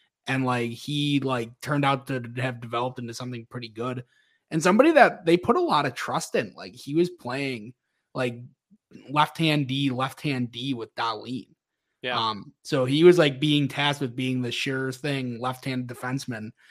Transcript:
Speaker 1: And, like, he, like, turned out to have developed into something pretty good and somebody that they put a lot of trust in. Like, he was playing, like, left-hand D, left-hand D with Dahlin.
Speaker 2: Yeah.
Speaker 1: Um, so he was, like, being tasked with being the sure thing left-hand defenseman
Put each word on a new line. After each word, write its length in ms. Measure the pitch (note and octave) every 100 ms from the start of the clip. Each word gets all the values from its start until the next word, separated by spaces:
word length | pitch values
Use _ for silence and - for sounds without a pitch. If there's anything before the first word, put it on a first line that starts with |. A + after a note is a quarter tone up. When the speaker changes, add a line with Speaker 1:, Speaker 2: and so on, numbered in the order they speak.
| _ _ -
Speaker 1:
And, 180 | C3+
like, 260 | B2+ B2 A#2+
he, 480 | A#2+ - D3 D3 C#3+
like, 380 | C3+ B2 A#2 -
turned 220 | - D3
out 220 | C#3 C#3 -
to 140 | C3 A#2 A#2
have 240 | B2+ A#2+
developed 380 | A#2 A#2 B2 B2+
into 160 | A#2+
something 320 | A#2 B2+ A#2+ A2+
pretty 200 | B2 A#2
good 360 | A2 A#2+ B2+ B2 _ _ _ _
and 120 | D#3
somebody 280 | D#3+ G#3 D4
that 320 | D#4 G3+ - E3
they 100 | F3
put 200 | - B3
a 40 |
lot 260 | F4 D#3 C#3+
of 80 |
trust 400 | B2 - D#3 -
in. 180 | A3 A2+
Like, 200 | - F#2+
he 200 | A2 -
was 140 | D3 F3+
playing, 640 | F3+ B2+ C3 C#3 B2 G#2+ - _ _ _
like, 260 | - B2+ A#2+ B2 _ _ _ _ - -
left-hand 580 | C#3+ D3+ - D#3+ D3+ C3
D, 220 | C3+ C#3
left-hand 600 | B2 C3 - D3+ C3 A#2+
D 240 | A#2+ C3
with 200 | B2 A2
Dahlin. 540 | - A#2 G#2+ A2 B2+ - _ _ _ _ _
Speaker 2:
Yeah. 160 | B2+ A#2+
Speaker 1:
Um, 340 | A2+ G#2 - _
so 220 | - C#3+
he 200 | B2+ C#3+
was, 140 | F3 F3
like, 220 | D3+ C3
being 280 | D3+ D3 C#3
tasked 320 | - C#3+ C#3+
with 140 | C3+ A#2+
being 240 | C3 B2+
the 120 | B2
sure 400 | A#2+ - C3 C3
thing 480 | B2+ D3+ C#3 B2+ A#2
left-hand 480 | B2+ B2+ - B2+ B2
defenseman 640 | A#2+ B2+ C3+ - A2+ G#2+ - _